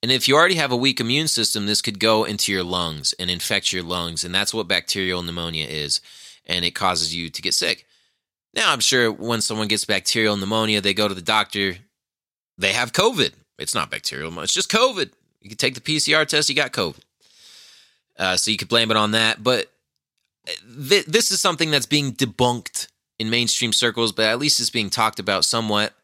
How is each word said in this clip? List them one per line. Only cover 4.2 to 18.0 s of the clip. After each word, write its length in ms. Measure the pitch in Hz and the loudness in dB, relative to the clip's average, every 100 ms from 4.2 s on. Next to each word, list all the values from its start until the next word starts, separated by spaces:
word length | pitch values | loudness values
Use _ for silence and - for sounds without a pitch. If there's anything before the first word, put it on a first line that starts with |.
And 100 | 87 | -4
that's 200 | 92 101 | -2 -2
what 140 | 113 90 | -4 -2
bacterial 540 | 92 - 101 92 90 | -2 -2 -4 -2 -2
pneumonia 440 | 87 85 85 80 76 | -4 -6 -6 -6 -6
is. 340 | 76 73 - - - - - - | -6 -4 -4 -6 -20 -20 -20 -6
And 180 | 90 | -2
it 100 | 87 | -2
causes 400 | - 95 87 82 | 0 0 0 -2
you 140 | 85 82 | -4 -8
to 140 | - | -6
get 100 | 82 | -2
sick. 340 | - 87 - _ _ _ _ _ _ _ | -2 0 -4 _ _ _ _ _ _ _
Now, 180 | - 214 | -2 0
I'm 80 | 139 | 2
sure 320 | 107 131 117 | 2 2 2
when 300 | 107 110 117 | 0 -4 -2
someone 260 | 101 110 107 | -2 -4 -2
gets 160 | 104 | -2
bacterial 520 | - 98 - 117 110 101 | 0 -2 0 2 2 2
pneumonia, 420 | 95 110 110 107 | 0 0 2 2
they 140 | 101 | 2
go 120 | 98 104 | 2 0
to 80 | |
the 60 | 95 | -2
doctor, 560 | 85 107 101 104 98 90 - _ _ _ _ _ _ - | 0 0 0 0 -2 -2 -14 _ _ _ _ _ _ -2
they 160 | 95 | 0
have 200 | 110 120 | 0 0
covid. 400 | - 214 226 101 _ _ - | 2 0 2 -2 _ _ -12
It's 160 | 69 | -6
not 160 | 113 76 | -4 -4
bacterial 400 | 55 - 65 78 | -6 -8 -8 -8
pneumonia. 140 | 85 | -6
It's 100 | 78 | -4
just 160 | - - | -2 0
covid. 400 | - 254 202 147 _ _ _ | 2 2 0 -6 _ _ _
You 80 | 101 | -20
can 80 | 110 | -2
take 160 | 127 | -2
the 80 | 123 | -2
P 160 | - 156 | -4 0
C 160 | 139 | 2
R 100 | 151 | 2
test, 240 | 151 151 151 | 4 2 2
you 60 | |
got 180 | 139 135 | 0 -2
covid. 280 | - 90 69 _ _ _ _ - - - - _ _ | 0 -2 -4 _ _ _ _ -20 -20 -20 -20 _ _